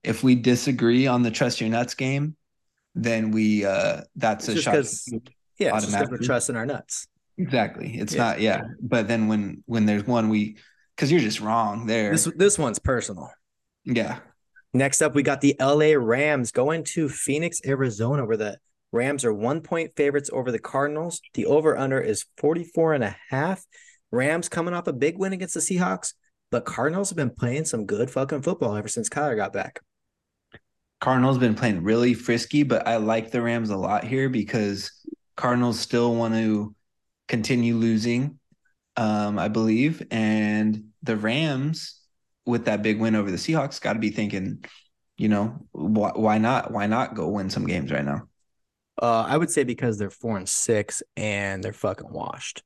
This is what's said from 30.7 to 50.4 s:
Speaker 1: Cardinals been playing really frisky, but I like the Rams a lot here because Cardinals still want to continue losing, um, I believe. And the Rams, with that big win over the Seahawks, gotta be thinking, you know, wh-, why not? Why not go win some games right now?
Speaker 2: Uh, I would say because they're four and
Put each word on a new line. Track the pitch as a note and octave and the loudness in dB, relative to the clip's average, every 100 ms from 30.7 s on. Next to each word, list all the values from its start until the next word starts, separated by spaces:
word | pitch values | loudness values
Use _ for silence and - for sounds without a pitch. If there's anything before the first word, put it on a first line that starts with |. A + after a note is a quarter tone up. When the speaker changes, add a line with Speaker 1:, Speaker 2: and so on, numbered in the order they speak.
| _ _ _ | _ _ _
Speaker 1:
Cardinals | B2+ C3 C3 B2+ | 2 4 4 4
been | B2 G#2+ | 2 2
playing | B2 F#2 | 0 0
really | F#2 A2+ B2 | 2 4 4
frisky, | A2+ - A#2 - D3 | 2 0 -2 2 0
but | C#3 A#2 A2 | 2 2 2
I | A2+ | 0
like | G#2+ A2+ A2 | 2 0 0
the | B2 | -2
Rams | A#2 A#2 A2 | 0 0 -2
a | G2 | -2
lot | F#2+ G#2 | 0 -2
here | A#2 C3 C3+ | 0 0 0
because | A#2+ G2 A#2 G#2 G2+ - _ - - _ - | 0 -2 0 0 -2 -8 _ -18 -18 _ -4
Cardinals | B2 B2 B2 A2 | 0 2 0 -2
still | - A#2+ A#2+ A#2 | 0 2 2 2
want | A#2 A2+ | 0 2
to | A2 G#2 G#2+ - _ _ _ _ - | 2 0 -2 -10 _ _ _ _ -6
continue | A#2 G#2 B2 A#2 A2+ | -4 0 2 2 2
losing, | A2+ A2 A#2 A#2+ C#3+ - _ _ _ _ _ - | 2 2 2 0 -2 -6 _ _ _ _ _ -2
um, | A2 G#2+ G#2 G#2 | 0 0 0 -2
I | F#2+ | -2
believe. | A2 A2 A2 D3 E3 - | 0 2 4 2 -2 -4
And | A2+ A2 G#2+ G#2+ G#2+ G#2+ G#2+ - _ | -2 0 2 0 0 0 -2 -6 _
the | B2 A2 | -4 -2
Rams, | A2 C3+ D#3+ C3 C#3+ D#3+ - - _ _ _ _ - | 0 0 -2 -2 -2 -4 -10 -18 _ _ _ _ -2
with | A#2 A#2 | -2 0
that | G#2 | 0
big | G#2+ G#2+ | 0 0
win | A2+ A2 | 2 2
over | G2+ | 0
the | F2 | -4
Seahawks, | - D#3+ C3+ - | 0 0 -2 -4
gotta | - A2 | -4 -2
be | G#2+ | -2
thinking, | G#2 G#2 G2 F#2+ - - - _ _ _ - | -2 -4 -4 -6 -8 -14 -20 _ _ _ -2
you | G#2+ | 0
know, | G#2 A2 C3 - | 2 0 -6 -16
wh-, | - E2+ G#2+ G2+ - | -6 0 2 0 2
why | A2 G#2+ | 2 4
not? | A2+ C3 - | 2 0 -2
Why | A2+ G#2 | -4 0
not | A2+ B2+ | 0 -2
go | G#2+ - | -4 -4
win | G2+ F#2+ | -2 -4
some | - F2 | -4 -2
games | F2+ C#2 | -2 -2
right | D2 | -2
now? | C#2+ C#2+ - _ _ _ _ _ _ - | -2 -4 -8 _ _ _ _ _ _ -2
Speaker 2:
Uh, | A#2 A2+ A2 | 2 2 2
I | D3 | 0
would | D#3+ | 2
say | - | 0
because | B2+ A#2+ B2 G#2 | 0 0 -2 -2
they're | G2+ | -6
four | - A#2 | -6 -4
and | G#2 | -4